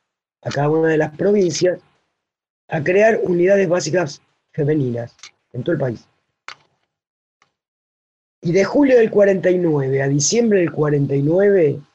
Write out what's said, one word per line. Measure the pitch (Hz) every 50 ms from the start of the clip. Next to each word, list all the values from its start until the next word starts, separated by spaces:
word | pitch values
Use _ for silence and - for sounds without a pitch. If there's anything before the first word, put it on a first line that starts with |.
| _ _ _ _ _ _ _ _
a | - 113
cada | - 139 143 151
una | 156 160 160 160
de | 160 151
las | 151 151 -
provincias | - 170 202 208 208 180 170 143 - 175 180 175 - _ _ _ _ _ _ _ _ _ _ _ _ _ _ _ _ _ -
a | 156 160 139
crear | 175 180 202 214 226 214 -
unidades | - 185 175 175 175 190 202 196 190 160
básicas | 175 180 - 160 156 180 165 143 - - _ _ _ _ _ _
femeninas | - 151 143 147 156 151 131 123 117 120 120 - _ _ - - _ _ _ _ -
en | 123
todo | 120 175
el | 170 139
país. | 139 127 107 - _ _ _ _ _ _ _ _ - - - _ _ _ _ _ _ _ _ _ _ _ _ _ _ _ _ _ _ _ _ _ _ _ _ _ _ _ _ _ _ _ _ _ _ _ _ _
Y | - 170
de | 165 196 196
julio | - - 285 285 262 254 233
del | 226 220
cuarenta | - 208 202 196 196 180 160 180
y | 180
nueve | 180 175 165 151 143 135 131 135 135
a | 139 139
diciembre | 143 143 139 - 208 233 240 220 202 185
del | 170 151
cuarenta | 147 - 151 147 147 143 143 139 143
y | 139
nueve | 139 156 170 190 202 202 196 185 160 143 127 - - _